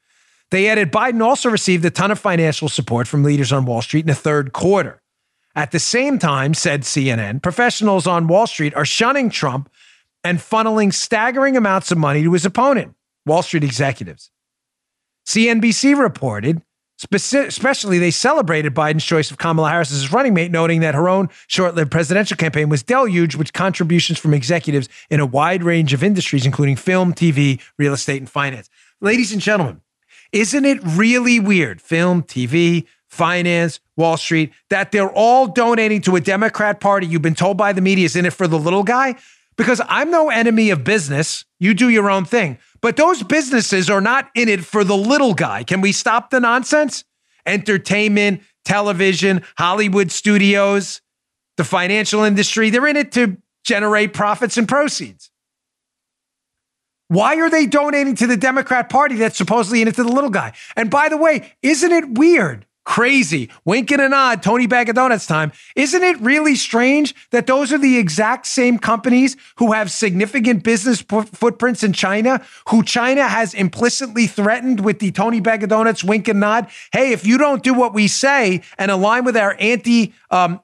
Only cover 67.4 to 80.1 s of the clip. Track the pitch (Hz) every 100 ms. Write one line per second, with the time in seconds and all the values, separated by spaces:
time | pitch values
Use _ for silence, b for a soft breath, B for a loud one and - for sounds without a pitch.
67.4 | - 262 262 294 277 247 180 156 214 254
68.4 | - - 247 233 220 226 254 247 262 -
69.4 | B - 233 220 202 - 214 180 208 277
70.4 | 233 220 226 226 233 220 - 214 208 -
71.4 | 233 233 240 - 214 - 190 202 240 262
72.4 | B B - 226 - 240 240 277 247 220
73.4 | 220 208 190 - 240 - 262 220 226 -
74.4 | 208 240 254 220 202 - 196 - 220 233
75.4 | 208 220 202 220 226 - 175 214 226 202
76.4 | 208 226 208 B B 214 269 208 196 262
77.4 | 294 254 254 254 240 208 208 - 269 277
78.4 | 208 180 B - 196 190 202 240 254 226
79.4 | 202 185 208 240 233 233 208